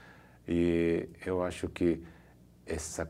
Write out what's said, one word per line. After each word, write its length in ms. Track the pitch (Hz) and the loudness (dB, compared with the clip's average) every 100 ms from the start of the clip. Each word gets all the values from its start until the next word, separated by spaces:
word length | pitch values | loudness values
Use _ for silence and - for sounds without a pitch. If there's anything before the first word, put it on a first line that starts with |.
| - - - - - | -20 -20 -20 -14 -2
E 600 | 87 87 85 85 85 80 - | 2 4 4 2 2 -2 -8
eu 180 | - 92 | -4 -2
acho 260 | 90 87 87 | -2 -4 -6
que 340 | - 87 80 - - - - - - - | 0 2 2 -2 -18 -20 -20 -20 -18 -8
essa 400 | 78 - - 82 | -6 -6 -6 -8